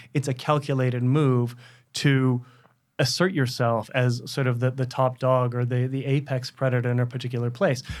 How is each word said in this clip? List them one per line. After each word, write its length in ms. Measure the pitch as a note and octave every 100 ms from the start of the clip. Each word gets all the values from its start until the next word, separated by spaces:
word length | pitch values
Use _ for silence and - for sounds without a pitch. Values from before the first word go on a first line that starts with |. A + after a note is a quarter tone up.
| -
It's 140 | D3+ C3+
a 60 |
calculated 680 | B2+ - D3+ D3 C3+ B2+ B2
move 520 | B2 C#3+ C#3+ B2 A#2+ - - - _
to 500 | - D3 C3+ C3 B2 B2 - - _ _ -
assert 320 | C#3 - F3+
yourself 580 | F#3+ B2+ - A#2+ A#2 G#2+ C3+
as 260 | B2 B2 -
sort 160 | - B2+
of 120 | A#2+
the, 100 | B2+
the 160 | C3 B2+
top 320 | - C3 B2+
dog 360 | C3 B2+ B2 B2
or 80 |
the, 240 | A#2+ B2 B2+
the 180 | C3+ C3+
apex 460 | C#3 C#3+ C3 B2
predator 400 | - C3 B2 A#2+
in 80 | B2
a 60 | B2
particular 440 | B2+ B2 B2 A#2+
place. 320 | A#2+ G3 B2+ - -